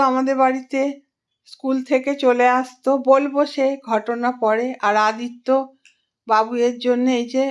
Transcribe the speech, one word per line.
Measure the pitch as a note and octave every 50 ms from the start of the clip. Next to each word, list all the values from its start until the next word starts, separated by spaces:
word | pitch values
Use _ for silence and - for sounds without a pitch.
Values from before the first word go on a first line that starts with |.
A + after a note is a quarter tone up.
আমাদের | C#4 C4 B3+ C4 C4 C4 C4+
বাড়িতে | C4 C4 C4 C4 C4 C4 - - C4+ C4+ C#4+ C#4 C#4+ _ _ _ _ _ _ _ _ _
স্কুল | _ - - - C4+ C4 C4 B3+
থেকে | - - C4 C4 C#4 C#4
চলে | C#4 C4+ B3+ B3 A#3+ B3 B3
আসতো, | B3 B3+ C4 B3+ - _ - C4 C#4 C4+ B3+ C4
বলবো | C4 C4+ C#4+ C#4+ C4+ C#4+ D4
সে | C#4+ - - C4+ C4+ C#4 C4+ - A3+
ঘটনা | A3+ A3 G#3+ A3+ A#3 A#3 A#3+ B3 B3 B3
পরে। | A#3 G#3+ G#3+ A3+ A#3+ B3+ B3+ -
আর | - G#3 G#3 G#3+ G#3+ G#3+
আদিত্য | A3+ A3+ A#3+ B3 A#3+ - - - C4 C4+ C4+ C4 C4+ _ _ _ _ _ _ _ _ _ _ -
বাবুইয়ের | G#3+ G#3+ A3 A#3 B3 A#3+ A#3+ B3 B3 A#3+
জন্য | B3 B3 B3 A#3+ B3 B3+
এই | B3+ A#3+ A#3+ A#3+
যে | B3 C4 C4+ C#4